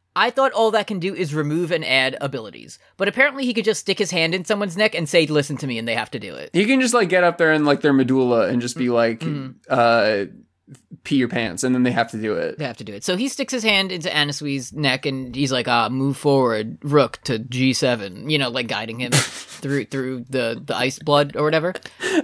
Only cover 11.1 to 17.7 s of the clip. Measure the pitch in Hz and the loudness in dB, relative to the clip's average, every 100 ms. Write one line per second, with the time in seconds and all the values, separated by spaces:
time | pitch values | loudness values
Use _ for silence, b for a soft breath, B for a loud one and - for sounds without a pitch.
11.1 | 135 120 123 113 82 127 127 123 113 113 | 2 2 0 -4 -2 0 2 2 2 -2
12.1 | 110 110 85 80 - 139 117 110 101 - | -2 -2 -2 -2 -4 -8 -8 -12 -8 -4
13.1 | 185 262 - 269 254 214 196 190 185 156 | -2 -2 -4 -4 -2 2 2 0 -4 -2
14.1 | 151 147 143 147 139 120 - 143 131 147 | 0 0 -2 -4 -6 -6 -2 0 0 -2
15.1 | 135 127 127 135 127 120 120 110 131 135 | -6 -8 -2 0 0 2 2 2 0 -2
16.1 | 135 147 139 123 110 110 - 147 147 143 | 0 2 4 4 0 -4 -8 2 4 2
17.1 | - - 113 123 123 131 | 0 -4 -4 -4 0 2